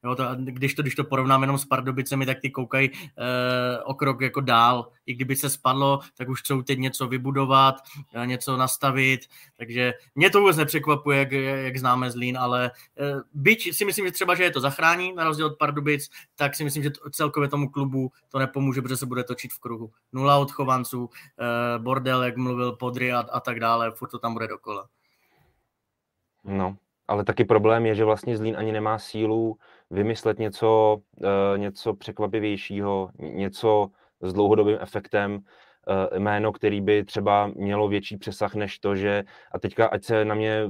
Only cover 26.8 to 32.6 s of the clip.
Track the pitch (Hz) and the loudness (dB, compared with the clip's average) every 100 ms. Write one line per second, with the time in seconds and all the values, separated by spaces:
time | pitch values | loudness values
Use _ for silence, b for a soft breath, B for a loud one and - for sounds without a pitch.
26.8 | _ _ _ 104 101 113 123 110 107 113 | _ _ _ -2 0 0 4 4 6 4
27.8 | 113 104 107 107 - 113 110 110 110 110 | 2 2 2 2 0 -4 -4 -4 -4 -2
28.8 | 107 110 - 107 110 113 113 110 b b | -2 -4 -6 -4 0 0 -2 -4 b b
29.8 | b 90 107 110 113 104 110 98 113 110 | b -2 -2 0 -2 -2 -4 0 4 6
30.8 | 110 107 _ _ 98 98 98 101 101 98 | 6 2 _ _ 0 2 2 0 -4 -6
31.8 | - 101 - 107 104 110 107 101 | -6 -6 -8 -4 -2 -2 -2 -4